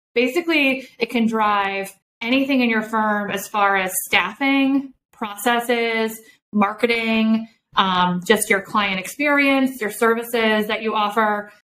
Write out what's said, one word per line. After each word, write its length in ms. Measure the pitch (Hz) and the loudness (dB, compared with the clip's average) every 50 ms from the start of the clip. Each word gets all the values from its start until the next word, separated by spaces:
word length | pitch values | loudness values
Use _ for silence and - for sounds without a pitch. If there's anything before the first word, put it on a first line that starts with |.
| _ _ - | _ _ -2
basically 720 | 233 254 262 254 349 339 330 320 294 277 269 262 262 - - _ - | 0 0 2 0 -2 -2 0 0 2 2 2 0 -2 -6 -14 _ -6
it 140 | 233 233 | -6 -2
can 160 | - 240 226 220 | 0 0 0 0
drive 680 | 220 220 214 208 208 202 196 196 196 196 190 190 - _ _ _ _ _ | 0 0 0 2 0 0 -2 -2 -4 -6 -8 -8 -12 _ _ _ _ _
anything 420 | 226 233 262 277 269 269 277 254 | -4 -2 0 0 0 2 2 2
in 80 | 247 233 | 2 2
your 100 | 226 214 | 0 0
firm 480 | 220 - 226 220 214 214 208 208 202 190 | -2 -2 -2 -2 0 0 0 -2 -2 -4
as 180 | 190 190 - - | -6 -6 -8 -6
far 300 | - 208 202 196 196 190 | -2 0 2 2 2 2
as 160 | 185 185 185 - - - | 0 -2 -4 -6 -6 0
staffing, 840 | - 196 175 190 214 - 277 269 269 277 269 269 277 277 277 269 - _ _ _ _ | 0 0 0 0 -4 -2 0 2 2 2 2 2 2 0 -2 -4 -14 _ _ _ _
processes, 1040 | - 226 208 202 214 - 247 240 233 233 247 240 233 233 233 226 226 220 220 220 - - - - _ _ _ | -10 -10 -10 -8 -4 -2 0 0 0 0 0 -2 0 0 -2 0 0 0 -2 -4 -8 -16 -20 -20 _ _ _
marketing, 960 | - 208 196 202 214 - 247 233 233 226 226 226 220 220 220 220 220 220 226 - _ _ _ _ - | 0 0 0 0 0 -2 0 0 0 0 0 0 0 2 2 2 2 0 -2 -6 _ _ _ _ -2
um, 460 | - 196 190 185 180 180 180 180 180 175 | 0 2 2 4 2 2 2 2 -2 2
just 240 | - 214 208 - - | 2 2 2 4 2
your 120 | 208 190 | 0 0
client 380 | 190 - - 214 202 196 190 190 | 0 -2 -2 -2 0 0 -2 -4
experience, 800 | 185 - - - 294 294 285 285 277 277 277 269 262 262 - - | -6 -8 -6 -2 0 2 2 2 4 4 4 2 2 0 -2 -4
your 120 | 214 202 | -6 -6
services 760 | - - 240 226 226 226 233 - - 233 226 220 220 214 208 220 | -2 0 2 2 2 0 -2 -4 -2 0 2 2 2 2 0 -2
that 140 | 214 214 | -4 -4
you 140 | 220 220 214 | -4 -4 -2
offer. 560 | 220 208 202 208 233 220 214 208 208 202 - - - _ | 0 -2 -2 0 0 0 0 0 -2 -6 -10 -16 -20 _